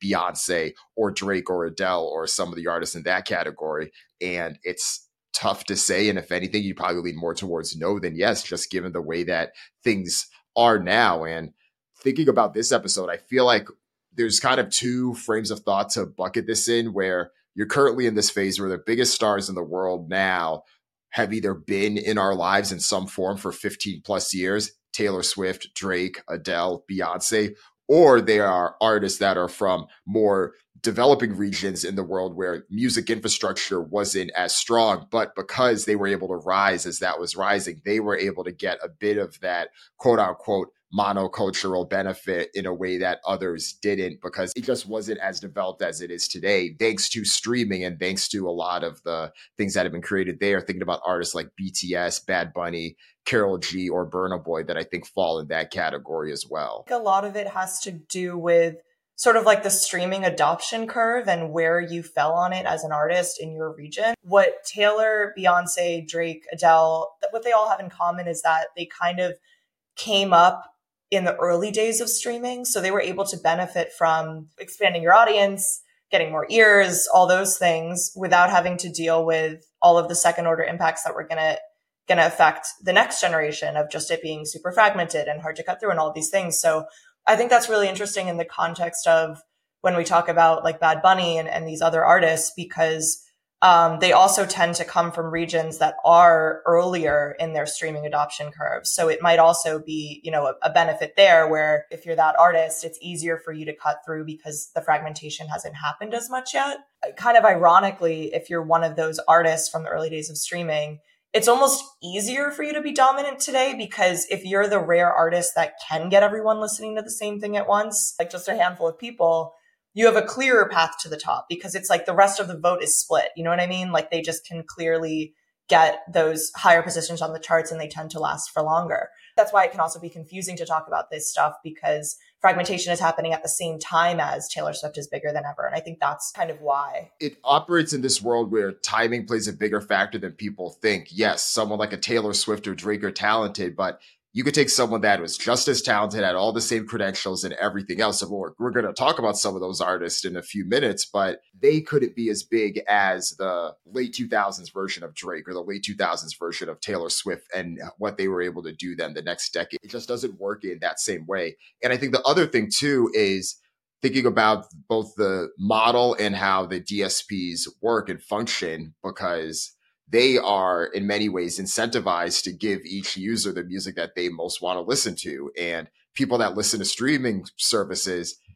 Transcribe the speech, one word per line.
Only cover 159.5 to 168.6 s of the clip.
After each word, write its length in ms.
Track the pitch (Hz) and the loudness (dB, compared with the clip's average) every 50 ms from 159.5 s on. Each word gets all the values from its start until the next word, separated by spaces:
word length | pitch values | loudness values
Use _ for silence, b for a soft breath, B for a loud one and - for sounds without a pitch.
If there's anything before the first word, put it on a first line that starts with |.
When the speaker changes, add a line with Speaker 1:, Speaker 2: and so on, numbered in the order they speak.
| - | -6
Speaker 1:
decade. 260 | 87 85 - - - - | -6 -8 -8 -10 -14 -14
It 60 | 104 | -12
just 180 | - 120 - - | -14 -12 -8 -6
doesn't 320 | 120 117 123 117 98 - | -6 -6 -6 -6 -4 -4
work 240 | 98 101 101 101 - | -4 -4 -4 -6 -6
in 160 | 95 87 80 | -10 -8 -4
that 220 | 90 85 78 - | -4 -6 -4 -4
same 240 | - - 95 82 80 | -6 -6 -6 -6 -6
way. 320 | 82 98 95 85 82 - b b b b b - | -6 -4 -4 -4 -4 -6 b b b b b -2
And 80 | 123 | 0
I 60 | 131 151 | 0 0
think 160 | 139 131 117 | -2 0 0
the 100 | - - | 0 2
other 240 | 135 151 180 165 - | 4 4 4 2 2
thing 220 | - 120 107 104 - | 2 0 0 0 -2
too 380 | - 143 147 143 127 117 95 - | -2 0 0 2 2 2 2 2
is 440 | 110 107 98 98 95 92 - - _ _ _ _ _ _ _ _ _ | 2 2 2 0 -2 -4 -8 -10 _ _ _ _ _ _ _ _ _
thinking 240 | - 131 120 135 120 | -4 -2 0 2 2
about 420 | 120 98 113 110 107 110 95 - - - 78 - - | 2 2 4 4 4 4 2 -2 -8 -20 -14 -6 -2
both 260 | 113 110 107 107 - 104 | -2 -2 -2 -2 -2 -2
the 320 | 107 98 95 92 85 - - - | 0 0 0 -2 -4 -6 -6 -4
model 560 | 95 104 110 110 110 120 120 120 120 123 113 - | -2 0 2 4 4 4 4 4 4 2 2 0
and 200 | 104 104 98 95 | -2 -2 -2 -2
how 280 | 98 98 95 95 95 | 0 0 0 0 0
the 140 | 85 92 90 | -2 -6 -8
D 240 | - - 104 101 98 | -8 -6 -4 -4 -2
S 180 | 92 - - | -2 -2 -4
Ps 460 | - - 104 95 90 87 85 85 - - - _ | -6 -6 -8 -6 -6 -6 -6 -8 -8 -10 -8 _
work 260 | - 113 117 107 98 95 | -2 0 0 0 -2 -4
and 160 | 87 78 - | -8 -10 -8
function, 720 | - 104 107 117 113 - - | -6 -4 -4 -4 -4 -4 -4